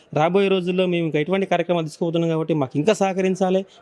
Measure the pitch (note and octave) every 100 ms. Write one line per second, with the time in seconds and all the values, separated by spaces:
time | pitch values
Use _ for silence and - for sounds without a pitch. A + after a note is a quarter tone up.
0 | - D3 E3 F#3+ G3 F#3+ F3 F#3 F#3 F3
1 | E3 D3+ D3+ F#3+ F#3+ F3+ E3 F3 D#3 -
2 | E3+ E3 E3 D#3+ D#3+ D#3+ C3+ C#3 F3 G#3
3 | G3 F#3 F#3 F#3 F#3 F#3 G3 -